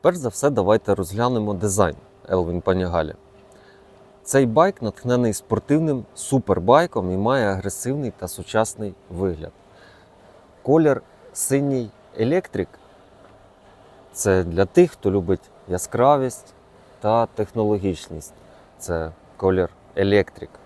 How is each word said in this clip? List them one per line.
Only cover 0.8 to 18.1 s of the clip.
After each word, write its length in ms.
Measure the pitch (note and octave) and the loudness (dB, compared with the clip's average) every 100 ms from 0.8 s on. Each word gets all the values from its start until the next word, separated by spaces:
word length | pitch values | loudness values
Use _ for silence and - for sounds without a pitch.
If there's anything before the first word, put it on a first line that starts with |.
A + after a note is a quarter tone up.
| - G2 | 2 -2
розглянемо 580 | F2+ G2 A#2+ B2 G#2 | -2 -2 -2 0 -2
дизайн 420 | G2 G#2 F#2+ F2+ - - _ - | -2 -2 2 0 0 -16 _ -2
Елвін 320 | F#2+ E2+ F2 | -2 0 -2
Панігалі. 540 | F#2 F#2 F2+ F2 D#2 - - - - - - - - - - - | 0 0 0 -2 -4 -8 -20 -20 -20 -20 -20 -20 -20 -20 -20 -20
Цей 220 | - C3+ B2+ | 0 2 2
байк 360 | A#2 F#3 - | 2 2 0
натхнений 520 | A2 - A#2+ B2 A#2+ | -8 -6 -2 2 2
спортивним 720 | G2+ - A2 - D3+ D#3+ C3 G#2 - | -2 -4 -4 0 0 2 -2 -6 -14
супербайком 960 | - C3+ - F2+ F2+ C#3 F3 - F#2 | -2 -2 2 0 4 2 2 -2 -2
і 60 | F#2 | -2
має 300 | A2 C3+ G#2+ | 0 0 0
агресивний 640 | F#2+ G2 - A#2+ C#3+ B2+ | -2 -6 -6 -6 -6 -8
та 160 | - F2+ | -10 -12
сучасний 680 | - F2 A2 A2 - G#2 F2+ - | -12 -4 -2 -2 -4 -12 -12 -16
вигляд. 420 | F2 F#2+ D#2+ E2 _ _ - - - _ _ - - _ _ | -4 -4 -4 -12 _ _ -20 -20 -20 _ _ -20 -20 _ _
Колір 380 | - D#3 D#3 B2 - _ - | 2 4 4 0 -4 _ -16
синій 560 | - - C#3 C#3+ C3 A2 - _ - | -8 -2 0 0 -2 -4 -14 _ -2
електрик — 500 | A2+ F3 - - F2+ - - - - - - - - _ _ - - - - | 0 0 -2 -8 -8 -10 -20 -20 -20 -20 -20 -20 -20 _ _ -20 -20 -20 -20
це 320 | - G#2 F#2 | -4 2 2
для 220 | F2 E2+ F#2+ | 2 0 2
тих, 260 | - F3 | 4 4
хто 200 | - G2+ | 2 -2
любить 400 | G2 F2 F#2+ - - - | -2 0 -4 -4 -20 -8
яскравість 840 | F2+ - A2 C3 D3 C3 - - _ _ - - - | -6 -4 2 4 4 0 -8 -20 _ _ -20 -20 -6
та 260 | G#2+ A2+ A2+ | 0 0 0
технологічність. 1080 | - G#2 A#2 G#2 G#2 G2 E2 - | -4 -6 -2 0 0 -2 -4 -10